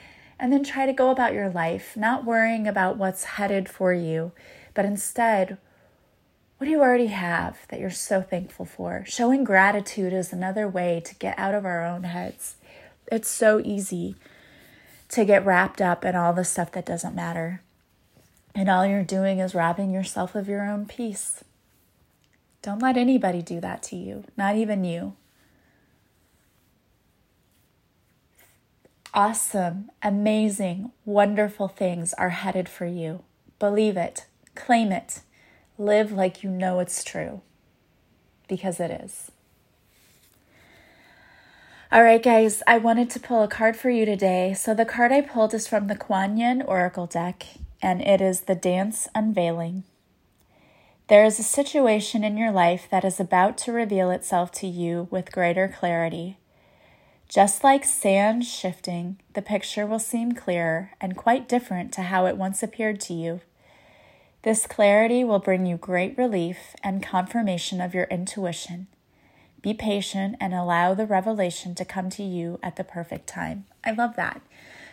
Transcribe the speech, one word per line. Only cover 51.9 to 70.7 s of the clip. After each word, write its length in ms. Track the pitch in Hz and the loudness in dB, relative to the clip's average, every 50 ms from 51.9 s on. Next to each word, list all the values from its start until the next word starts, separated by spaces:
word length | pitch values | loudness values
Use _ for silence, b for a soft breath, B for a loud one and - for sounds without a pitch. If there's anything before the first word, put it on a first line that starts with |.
| 214 214 208 - - 226 208 | 4 2 0 -2 -2 -2 -2
in 140 | 214 208 | -2 -2
your 140 | 214 226 226 | 0 0 0
life 360 | 202 190 175 170 175 180 - - | 4 4 4 4 4 2 -2 -2
that 120 | - 190 175 | 0 0 2
is 160 | 190 180 - | 0 0 -2
about 380 | 190 175 - 185 185 208 220 - | -2 2 4 4 4 4 2 -2
to 140 | - - 233 | -6 -4 -2
reveal 380 | 233 233 208 208 190 185 180 | -2 -2 0 0 0 2 2
itself 420 | 180 - - - - 175 180 180 - | 0 -2 -2 -2 0 0 0 0 -4
to 140 | - - | -8 -8
you 420 | 190 175 175 175 170 170 170 170 175 | -8 -6 -4 -4 -2 -2 -4 -6 -4
with 220 | - 185 180 - - | -6 -6 -6 -6 -2
greater 340 | 185 180 170 175 185 190 | 0 0 2 2 2 0
clarity. 680 | 196 - - - 175 170 165 165 165 165 165 165 180 196 _ _ b b b b b b b b b b b b b b b b b | -2 -2 -2 -2 -2 0 0 -2 -2 -4 -6 -10 -10 -12 _ _ b b b b b b b b b b b b b b b b b
Just 340 | - 208 196 208 - - - | 4 4 4 4 4 2 4
like 200 | 269 269 277 277 | 4 4 4 2
sand 600 | - - - - 208 190 196 202 214 220 240 240 | 0 -2 0 2 2 2 4 4 2 2 0 -2
shifting, 760 | 233 - - - 185 175 - - - 175 175 175 175 196 - _ _ - | -6 -6 -8 -6 -8 -8 -8 -8 -8 -6 -6 -6 -8 -10 -12 _ _ -10
the 80 | 208 | -8
picture 460 | 196 - 208 190 202 - - 214 208 | -6 -4 -4 -4 -4 -6 -6 -6 -4
will 120 | 208 220 226 | -4 -4 -4
seem 340 | 220 - - 233 233 240 240 | -4 -4 -4 -4 -2 -2 -4
clearer 580 | 240 - - 180 175 170 165 160 160 190 196 - - | -4 -4 -2 -2 0 0 0 -2 -2 -4 -8 -12 -10
and 160 | - 185 185 | -8 -8 -6
quite 320 | - - 233 240 269 254 - | -2 2 2 2 2 2 0
different 440 | 247 247 247 - 190 180 175 - - | -2 -2 0 -2 -6 -6 -6 -8 -8
to 100 | - 185 | -8 -6
how 240 | 180 190 185 185 | -2 0 2 2
it 100 | 185 - | 2 0
once 260 | 190 190 190 196 - - | -2 -4 -6 -4 -6 -6
appeared 380 | 214 - - 220 214 214 208 - | -8 -6 -4 -4 -4 -4 -4 -6
to 120 | - 175 | -8 -8
you. 260 | 165 165 165 170 175 - _ _ b b b b b b b b b b b b b b b b b b | -6 -6 -6 -6 -8 -10 _ _ b b b b b b b b b b b b b b b b b b
This 240 | 220 220 214 - | 0 0 0 0
clarity 580 | - - - 214 202 202 214 226 226 240 247 254 | -4 0 4 6 6 6 6 6 4 4 2 2
will 140 | 233 214 196 | 2 2 0
bring 260 | 190 - 185 185 185 | 2 2 0 0 0
you 140 | 180 175 170 | 0 -2 -4
great 380 | - - 180 180 185 196 - - | -4 -2 -2 -2 -2 -2 -2 -2
relief 580 | 254 247 214 185 170 170 185 - - - - - - | -2 0 0 0 -2 -4 -6 -8 -14 -20 -16 -10 -6
and 200 | 202 190 196 190 | -6 -4 -6 -4
confirmation 800 | - - 185 180 190 - 240 226 202 180 175 - - 190 180 | -4 -2 -2 -2 -2 -2 -2 -2 0 -2 -2 -4 -6 -6 -6
of 140 | 180 180 180 | -6 -4 -2
your 100 | 180 175 | -4 -4
intuition. 800 | - - 175 180 190 - 208 190 175 165 - - - 175 175 190 - _ _ _ b b b b b b b b b b b | -2 -4 -4 -6 -6 -6 -6 -6 -6 -6 -8 -10 -12 -14 -14 -14 -16 _ _ _ b b b b b b b b b b b
Be 140 | b 202 220 | b -4 -4
patient 600 | 214 220 220 202 202 190 - - 196 196 196 220 - | -2 -2 -2 -2 -2 -2 -4 -4 -4 -4 -4 -4 -4
and 140 | - 190 180 | -6 -4 -4
allow 400 | 180 175 175 | -2 0 0